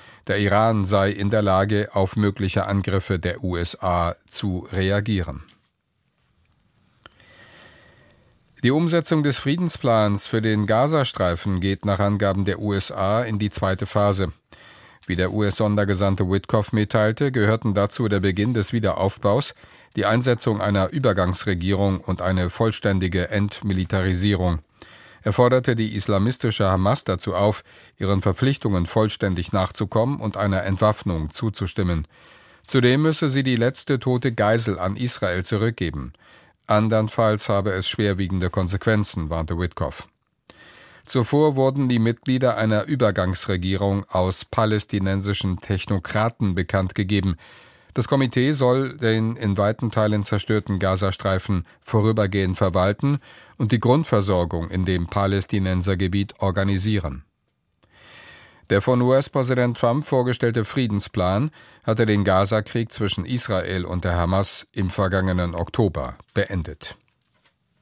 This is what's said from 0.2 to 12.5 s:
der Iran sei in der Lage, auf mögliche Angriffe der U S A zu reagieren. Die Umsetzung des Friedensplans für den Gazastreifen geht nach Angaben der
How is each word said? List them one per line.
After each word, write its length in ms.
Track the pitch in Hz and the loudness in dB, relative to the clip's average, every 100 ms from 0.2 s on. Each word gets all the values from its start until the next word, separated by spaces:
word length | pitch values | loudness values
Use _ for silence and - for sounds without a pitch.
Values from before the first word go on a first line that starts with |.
| - | -4
der 100 | 98 | 0
Iran 460 | 101 101 113 110 | 2 4 4 2
sei 260 | 95 101 98 | 2 2 2
in 200 | 101 101 | 0 0
der 120 | 110 | 0
Lage, 460 | 101 95 101 104 104 | 2 2 2 0 -2
auf 220 | 98 95 | 0 0
mögliche 520 | - 104 98 95 104 92 | 0 0 0 -2 -2 -2
Angriffe 520 | 101 95 95 - 92 | -2 0 -2 -2 -2
der 240 | 90 - | -2 -4
U 140 | 92 87 | -4 -4
S 260 | 85 - | -4 -4
A 320 | 92 87 85 - - | -2 0 0 -4 -8
zu 400 | - 104 90 - | -6 -4 -4 -6
reagieren. 720 | 92 95 101 104 98 80 69 - _ _ _ _ _ _ _ _ _ _ _ - _ _ _ - _ _ - - - - - - _ _ _ _ _ _ _ | -2 0 0 0 -2 -4 -8 -16 _ _ _ _ _ _ _ _ _ _ _ -20 _ _ _ -20 _ _ -20 -20 -20 -20 -20 -20 _ _ _ _ _ _ _
Die 80 | 120 | 2
Umsetzung 520 | 147 170 170 151 160 | 2 2 0 0 0
des 140 | 147 131 | 0 0
Friedensplans 920 | 135 165 175 - 127 113 104 101 - | -2 -2 -2 -2 2 2 2 0 -2
für 140 | 113 | -2
den 260 | 110 107 104 | 0 0 2
Gazastreifen 920 | 110 143 156 131 - 92 87 104 92 | 2 2 0 -2 -2 -2 -2 -2 -2
geht 240 | 95 98 | 0 -2
nach 140 | 104 98 | -2 0
Angaben 480 | 101 101 101 98 | 0 0 0 0
der 140 | 98 | -2